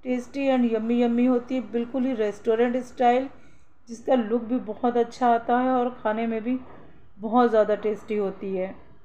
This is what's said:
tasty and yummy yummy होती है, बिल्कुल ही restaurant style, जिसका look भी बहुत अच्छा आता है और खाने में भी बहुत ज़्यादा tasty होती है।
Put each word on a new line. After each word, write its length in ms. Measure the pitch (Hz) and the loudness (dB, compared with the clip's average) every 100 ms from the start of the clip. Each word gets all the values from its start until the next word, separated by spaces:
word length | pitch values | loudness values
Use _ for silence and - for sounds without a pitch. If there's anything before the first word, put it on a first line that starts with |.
tasty 440 | 254 254 240 285 269 | -2 -4 -4 -2 2
and 160 | 262 240 | 4 4
yummy 280 | 220 220 240 | 2 0 2
yummy 240 | 240 233 247 | 2 4 4
होती 280 | 247 240 | 2 0
है, 60 | 262 208 | -6 -2
बिल्कुल 340 | 233 233 269 254 | -4 -2 -2 -2
ही 80 | |
restaurant 640 | 240 208 202 - 226 247 247 | 0 -2 -2 0 2 2 0
style, 440 | 247 - 247 247 269 - - - - - - | -6 2 4 4 0 -10 -20 -20 -20 -20 -16
जिसका 260 | 233 - 262 | -10 0 0
look 260 | 208 233 | 2 -2
भी 140 | 220 247 | 0 -4
बहुत 320 | 196 208 247 240 | -4 -4 0 0
अच्छा 320 | 233 - 247 | -2 0 2
आता 300 | 233 233 240 | 2 2 0
है 120 | 254 | 2
और 200 | 254 240 | 0 0
खाने 320 | 247 220 214 233 | -2 -4 -2 -2
में 160 | 226 | -4
भी 160 | 220 254 - - - - - - | -2 -4 -6 -18 -18 -18 -20 -12
बहुत 320 | 214 240 240 | 0 4 4
ज़्यादा 240 | 220 208 208 | 4 2 2
tasty 380 | 214 208 - 208 | -2 -4 -4 -2
होती 380 | 196 190 202 190 | -2 -4 -6 -4
है। 180 | 185 - - - | -4 -8 -18 -20